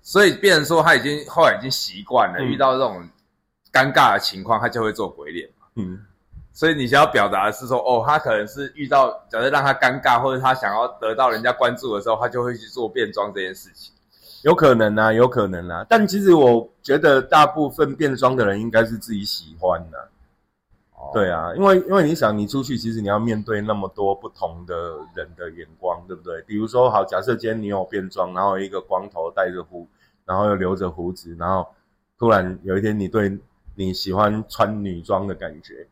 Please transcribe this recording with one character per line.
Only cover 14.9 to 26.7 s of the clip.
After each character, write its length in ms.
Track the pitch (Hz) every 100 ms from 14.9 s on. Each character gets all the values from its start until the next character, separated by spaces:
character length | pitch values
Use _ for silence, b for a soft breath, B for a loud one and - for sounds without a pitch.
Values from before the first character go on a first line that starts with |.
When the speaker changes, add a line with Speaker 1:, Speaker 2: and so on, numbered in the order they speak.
Speaker 2:
啊， 180 | 107 110
有 140 | 110 123
可 220 | 123 101
能 200 | 87 87
啊。 160 | 85 107
但 180 | 226 208
其 140 | 196
实 120 | 196
我 400 | 170 127 117 - _
觉 160 | - 143
得 240 | 160 135
大 240 | 127 156
部 240 | 151 156 143
分 240 | 131 143 135
变 180 | 151
装 220 | 127 127 127
的 100 | 104
人 140 | 101
应 100 | 113
该 140 | 113
是 120 | 113 113
自 160 | 113
己 120 | 104
喜 320 | 104 - 80 82
欢 260 | 90 85 82
的。 80 | 69 - _ _ _ _ _ _ _ _
Speaker 1:
哦。 180 | - 67
Speaker 2:
对 160 | 87 95
啊， 240 | 82 85 92
因 60 |
为， 140 | 196 190
因 80 | 185
为 160 | 190
你 100 | 151
想， 240 | 160 113 107
你 80 | 104
出 160 | 139
去， 160 | 131 127
其 140 | 113
实 80 | 113
你 80 | 98
要 100 | 104
面 240 | 113 110
对 180 | 107 107
那 140 | 107
么 140 | 104 98
多 260 | - 98
不 140 | 98 113
同 360 | _ 87 82
的 340 | 87 85 85 78 80
人 140 | 90 80 85
的 140 | 85
眼 160 | 82 78 80
光， 280 | 92 87 90
对 80 | 90
不 60 |
对？ 180 | 87 82
比 140 | 85 104
如 120 |
说， 200 | 110